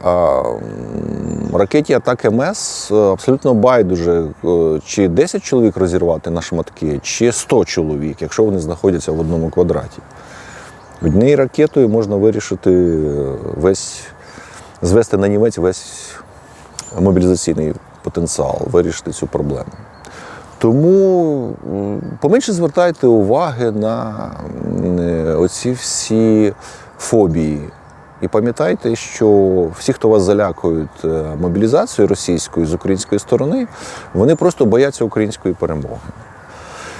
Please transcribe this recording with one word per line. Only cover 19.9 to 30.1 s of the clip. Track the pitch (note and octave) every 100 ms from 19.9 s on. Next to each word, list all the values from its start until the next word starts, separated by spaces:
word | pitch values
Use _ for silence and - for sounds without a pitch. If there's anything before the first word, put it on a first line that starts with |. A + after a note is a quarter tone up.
| - - - - - - -
Тому, | A#2 B2+ E3 F#3+ F#3+ F3+ E3 C#3+ A#2 - -
м, | F#2+ G2+ G#2 - -
поменше | C#3+ A#3 B3+
звертайте | F#3 E3 F3+ F3 D#3+ C3
уваги | A2+ G2 C3 E3+ A#2+ A#2+
на, | G#2 A2 A2+ A2+ G#2+ - - - - G1+
м, | - F2+ F2 E2+ E2 D#2+ D#2+
оці | F2+ - A#2+
всі | B2+ - - - A2 A2+ A2 G#2 - - - - -
фобії. | - A2+ G2 E2 D#2 D2 D2+ - - - - -
І | F#2+
пам'ятайте, | A2 A#2 A2+ D3+ - A#2+ A2+
що | - - A2 G2+ F#2+ F#2 E2 F2
всі, | -
хто | B2+ A2